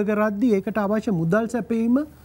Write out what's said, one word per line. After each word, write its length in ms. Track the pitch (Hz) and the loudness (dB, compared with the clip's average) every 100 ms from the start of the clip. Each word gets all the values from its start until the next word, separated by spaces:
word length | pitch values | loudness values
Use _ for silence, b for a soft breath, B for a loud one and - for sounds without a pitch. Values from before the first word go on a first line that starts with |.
| 208 | 2
කරද්දී 480 | 208 214 202 247 | 0 0 0 2
ඒකට 240 | 196 202 208 | 2 0 -2
අවශ්‍ය 340 | 196 220 233 | -2 -2 0
මුදල් 360 | 175 165 208 226 | 0 2 0 0
සැපයීම 500 | 240 196 226 233 254 302 B | -4 -4 -2 2 0 0 B